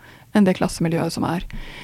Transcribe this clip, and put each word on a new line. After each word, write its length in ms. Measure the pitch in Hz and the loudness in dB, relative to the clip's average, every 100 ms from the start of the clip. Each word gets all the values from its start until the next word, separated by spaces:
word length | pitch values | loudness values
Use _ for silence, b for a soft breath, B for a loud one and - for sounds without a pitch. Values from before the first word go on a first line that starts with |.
| B B B | B B B
enn 100 | 214 | 4
det 120 | 190 180 | 4 4
klassemiljøet 560 | - - 160 165 165 | 0 0 0 0 -2
som 120 | - | -2
er? 200 | - 170 - B B B | -2 -2 -4 B B B